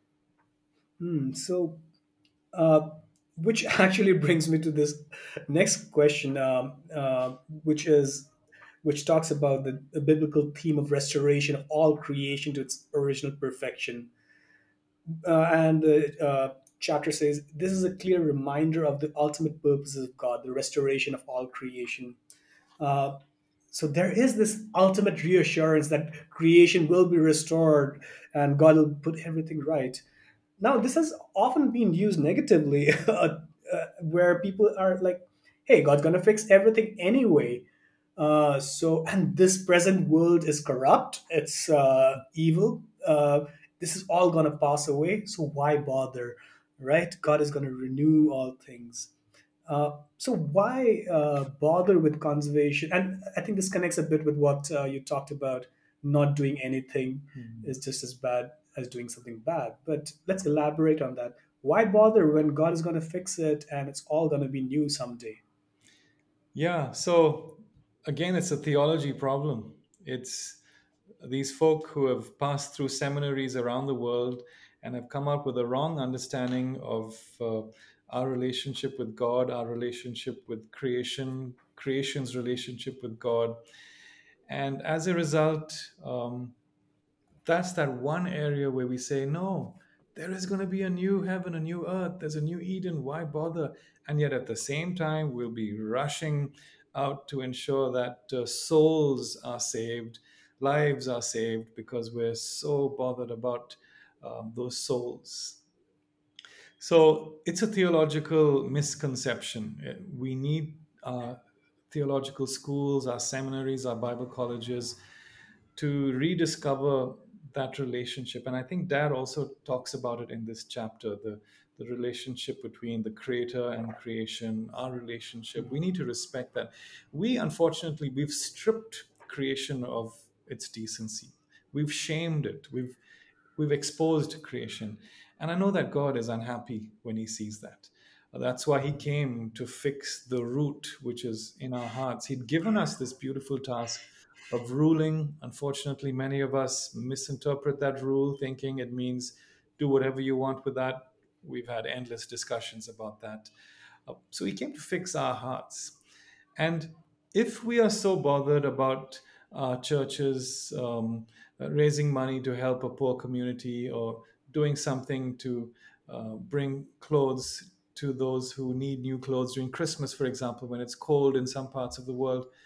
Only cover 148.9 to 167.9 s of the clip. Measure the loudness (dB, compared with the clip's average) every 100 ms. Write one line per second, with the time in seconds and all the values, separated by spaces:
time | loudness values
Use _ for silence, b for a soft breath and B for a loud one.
148.9 | -6 -6 -6 -8 -14 b b b -4 2
149.9 | 4 2 -2 -2 0 0 -4 -2 0 0
150.9 | -4 -12 _ _ _ -14 -12 -6 -6 -4
151.9 | -6 -8 -10 -10 -10 -6 -6 -8 -14 -16
152.9 | -14 -14 -14 -16 -16 -18 _ b b b
153.9 | b -20 -20 _ -8 -6 -6 -8 -12 -8
154.9 | -8 -6 -4 -4 -4 -8 -10 -10 -16 -16
155.9 | -18 b b b b b -4 -4 -4 -8
156.9 | -16 _ _ _ 0 0 -2 -2 4 4
157.9 | 4 2 2 2 2 4 2 2 0 0
158.9 | 0 -6 -18 b b b -6 -4 -4 -2
159.9 | -2 -2 -2 -2 -2 -4 -10 -10 -6 -4
160.9 | -4 -4 -6 -10 b b -12 -4 2 2
161.9 | 2 0 0 -2 -4 -4 -2 -2 -2 -4
162.9 | -2 -2 -2 -4 -6 -4 -6 -8 -8 -6
163.9 | -6 -6 -8 b b _ -2 0 0 -2
164.9 | -4 -4 -6 -6 -8 -6 -6 -8 b b
165.9 | b -16 -12 -10 -12 -8 -4 -4 -6 -10
166.9 | _ -2 2 2 0 -6 -10 -14 _ _